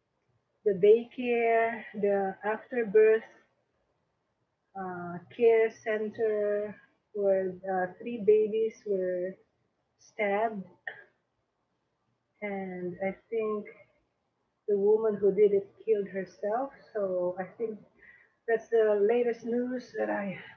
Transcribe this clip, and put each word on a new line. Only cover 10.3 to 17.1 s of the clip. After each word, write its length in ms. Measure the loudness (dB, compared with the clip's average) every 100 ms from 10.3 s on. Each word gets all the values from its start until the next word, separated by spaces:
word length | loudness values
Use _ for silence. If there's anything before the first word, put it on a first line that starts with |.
| 0 -2 -4 -12 -14 -16 -16 -20 _ _ _ _ _ _ _ _ _ _ _ _ _
And 540 | -8 -8 -8 -8 -10 -6
I 120 | -6 -8 _
think 360 | -6 -4 -4 -8 -18 -20 _ _ _ _ _ _ _ -2
the 100 | 0
woman 360 | 4 4 2 2
who 160 | 0
did 200 | 4 4
it 140 | 4 -2 _
killed 240 | -2 0 0
herself. 640 | -6 -8 -8 -4 -2 -4 -8 -12
So 440 | -6 -2